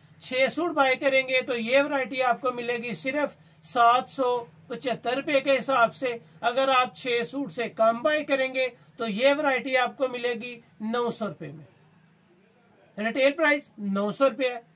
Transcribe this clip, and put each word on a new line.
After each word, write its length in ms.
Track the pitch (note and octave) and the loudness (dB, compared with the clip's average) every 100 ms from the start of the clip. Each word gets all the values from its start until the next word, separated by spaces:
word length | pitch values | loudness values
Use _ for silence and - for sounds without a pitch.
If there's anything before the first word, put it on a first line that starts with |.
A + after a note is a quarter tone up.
| _ - | _ -18
छह 260 | - B3+ C4 | -6 0 0
सूट 220 | - E4+ | 2 -2
बाय 240 | D4+ C4+ B3+ | 2 2 2
करेंगे 440 | C#4+ C4 B3+ C4 | 2 2 2 -2
तो 140 | B3+ A#3+ | 0 -4
ये 260 | A3+ C4+ | 2 2
variety 380 | D4 C#4+ B3 B3+ | 2 0 -2 0
आपको 300 | B3+ A#3 C4 | 0 2 -2
मिलेगी 420 | B3 A#3+ A#3+ A#3+ G#3+ | -4 -4 -4 -4 -6
सिर्फ 400 | C4+ C#4+ C#4+ - _ _ - | -4 -2 -4 -6 _ _ -6
सात 440 | B3 A#3 B3+ - | 4 6 6 2
सौ 280 | - B3+ B3 A#3 - - | -2 0 0 -4 -18 -14
पचहत्तर 460 | A#3 C4 A3+ A#3 C4 | -8 -6 -4 -2 -4
रुपए 240 | C#4 C#4 | 0 0
के 100 | C#4 | 2
हिसाब 400 | C4 B3+ C4 A#3 | 0 2 2 2
से। 260 | - B3+ A3+ - - | 2 -6 -6 -12 -4
अगर 260 | A#3 A#3+ C4+ | -2 0 2
आप 240 | B3+ B3 B3 | 2 2 -4
छह 280 | C4 A#3+ | -4 -2
सूट 280 | A#3+ C#4 C4+ | -2 -6 -8
से 160 | A#3 A3+ | -6 -8
कम 300 | - A3+ A#3 | 2 2 2
बाय 200 | D#4 D4+ | 0 0
करेंगे 440 | C#4+ C4+ C4 C4 B3+ - _ - | 0 0 0 -2 -4 -6 _ -8
तो 80 | A3+ | -4
ये 260 | G3+ C4 | 2 2
variety 420 | C#4+ D4 B3+ C4 B3+ | 2 0 0 0 0
आपको 300 | B3 - B3+ | 0 -2 -4
मिलेगी 520 | B3 A#3+ A#3 B3 A#3 _ _ | -2 -4 -4 -8 -14 _ _
नौ 260 | G#3+ A#3+ A#3+ | -4 -2 -2
सौ 160 | A#3 G#3 | -4 -6
रुपए 200 | D3 D3+ | -8 -14
में। 180 | D3+ C#3+ _ _ _ _ _ _ _ _ _ _ _ _ - | -14 -20 _ _ _ _ _ _ _ _ _ _ _ _ -6
Retail 340 | A3 A#3 C4+ | -4 2 2
price 400 | C#4+ D#4 D4 - - | 4 2 2 -2 -8
नौ 320 | G3+ G3 G#3 | -4 -2 -2
सौ 160 | G#3 C#4 | 2 2
रुपए 200 | A3 B3+ | 2 -2
है, 140 | A#3+ - | -4 -12